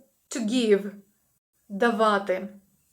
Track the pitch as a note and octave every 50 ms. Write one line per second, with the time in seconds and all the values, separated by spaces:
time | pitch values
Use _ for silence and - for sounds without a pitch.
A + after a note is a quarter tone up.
0 | _ _ _ _ _ - - C#4 A3 G#3 A#3+ B3+ A#3 G#3+ G3+ G3 G3+ G3+ - -
1 | - _ _ _ _ _ _ _ _ _ _ _ _ - G3+ F#3+ A#3+ A#3 G#3 G3+
2 | A3 G#3+ G#3 G3 G3+ - F#3 F#3+ F#3+ G3+ - - _ _ _ _ _ _